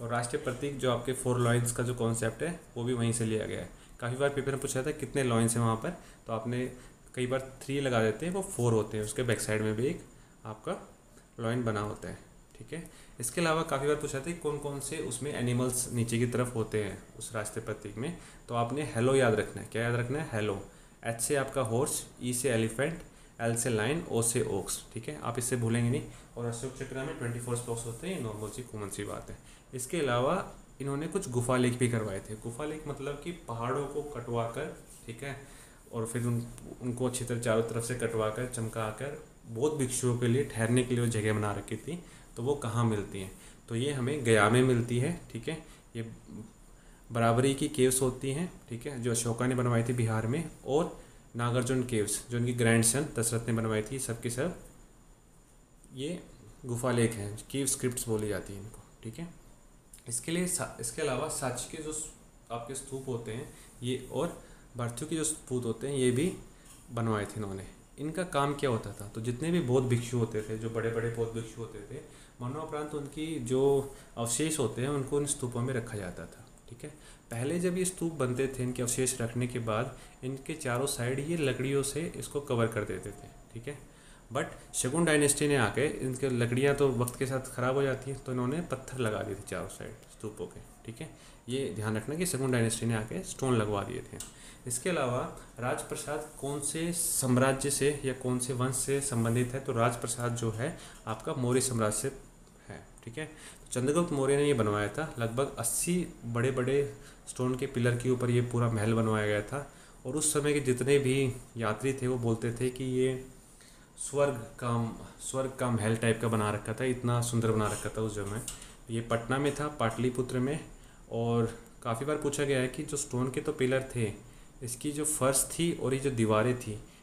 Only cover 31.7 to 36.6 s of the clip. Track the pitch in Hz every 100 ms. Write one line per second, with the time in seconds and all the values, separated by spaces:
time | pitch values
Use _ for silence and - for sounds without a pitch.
31.7 | 123 120 117 107 98 - 107 117 120 151
32.7 | 156 147 135 139 143 170 175 - 113 120
33.7 | 139 135 147 143 123 120 117 113 135 165
34.7 | - - - - 117 139 120 - - -
35.7 | - - 120 113 120 120 120 117 -